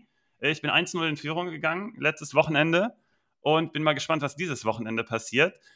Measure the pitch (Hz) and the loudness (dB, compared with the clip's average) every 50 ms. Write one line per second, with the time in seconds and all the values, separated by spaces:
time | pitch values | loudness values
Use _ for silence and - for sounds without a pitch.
0 | - _ _ _ _ _ _ _ 131 143 156 - - 147 127 156 170 - - 175 | -10 _ _ _ _ _ _ _ -2 -2 -2 -2 -2 0 0 0 0 0 -2 -2
1 | 165 160 151 147 - 147 160 170 180 180 160 151 147 156 165 180 208 - - 127 | -2 -2 -2 -4 -6 -6 -4 -4 -4 -6 -6 -4 -4 -4 -2 -4 -6 -10 -8 -4
2 | 135 151 156 - 151 - 135 147 156 156 147 143 156 165 165 175 202 240 - _ | -2 -2 -2 -2 -6 0 2 2 2 4 4 2 4 4 4 4 2 2 -2 _
3 | _ _ _ _ _ _ _ _ - 147 156 160 165 156 - 147 156 151 147 135 | _ _ _ _ _ _ _ _ 2 2 4 4 2 0 -2 0 2 2 2 2
4 | - - 160 151 147 143 - 147 185 170 135 117 107 110 110 120 113 110 113 113 | 0 -2 0 0 -2 -2 -4 -4 -4 -4 -4 -2 0 -2 -2 -2 -4 -4 -4 -4
5 | 113 - 113 110 - - 113 127 156 190 - _ _ _ - | -2 -2 -4 -4 -4 -2 2 4 4 4 2 _ _ _ -20